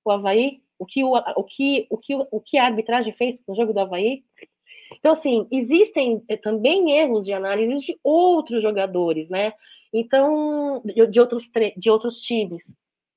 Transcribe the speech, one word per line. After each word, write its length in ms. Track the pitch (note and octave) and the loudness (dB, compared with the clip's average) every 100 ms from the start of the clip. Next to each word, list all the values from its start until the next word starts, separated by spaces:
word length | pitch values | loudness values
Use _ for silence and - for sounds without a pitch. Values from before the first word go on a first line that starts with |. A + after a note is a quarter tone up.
o 60 | G#3+ | -2
Avaí? 520 | G3+ G3+ G#3 C4+ C#4 _ - | -2 2 2 0 -4 _ -18
O 80 | F#3 | -8
que 180 | C4+ | -2
o, 80 | C4 | 0
o 300 | B3 A#3 G3+ | 0 0 -4
que, 420 | G3 - C#4 C4+ - | -6 -4 -2 0 -2
o 80 | A3 | -8
que, 160 | - | -6
o 260 | C#4 C4+ G#3+ | -6 -4 -8
que 160 | - C#4 | -2 2
a 80 | |
arbitragem 480 | B3 A3 A3+ A#3+ A3 | 2 0 -2 -2 -2
fez 260 | - B3 B3 - | -4 -6 -6 -8
no 80 | |
jogo 200 | G3 A3 | -4 -2
do 60 | G3+ | -2
Avaí? 440 | F#3 F3+ G#3+ C4+ _ _ - _ _ - - - | -4 -2 -2 -4 _ _ -20 _ _ -20 -20 -2
Então, 140 | D4+ | 2
assim, 340 | D#4 C#4+ A#3 - | 2 2 -2 0
existem, 720 | C4 A3+ E4 G#4+ D#4+ B3+ A3 - | -4 0 2 2 2 -2 -2 -4
eh, 80 | G#3+ | -6
também 560 | G#3+ A3 A#3 G4 E4+ | -4 0 2 2 2
erros 320 | C#4+ D4+ A3 | 2 2 0
de 80 | G3 | -2
análise 540 | F#3+ F#3+ G3+ A3+ C#4 C4+ | -4 -4 -2 -2 -2 -6
de 120 | - | -6
outros 600 | - D#4+ F4+ E4+ D4+ A#3 | 0 4 4 2 0 -2
jogadores, 640 | G#3+ G3+ F#3+ F3+ E3+ D#3+ D#3+ | -2 -2 -2 0 0 -2 -4
né? 240 | F#3 G#3+ G#3+ _ _ _ | -4 -4 -6 _ _ _
Então, 920 | A3 A#3 C4+ C#4 D4+ D4+ D4 C#4+ C4 | -4 0 2 2 2 -2 -2 -4 -6
de, 220 | G#3+ G#3 A3+ | -2 4 4
de 140 | G#3 | 6
outros 280 | A#3+ A#3+ - | 4 0 -6
tre-, 260 | A3+ G#3 F#3 | -2 -2 0
de 120 | A3+ | 2
outros 300 | A3 A#3+ A#3+ | 2 0 -8
times. 440 | - A#3 G3 E3+ - - _ _ _ | -4 -4 -4 -8 -16 -20 _ _ _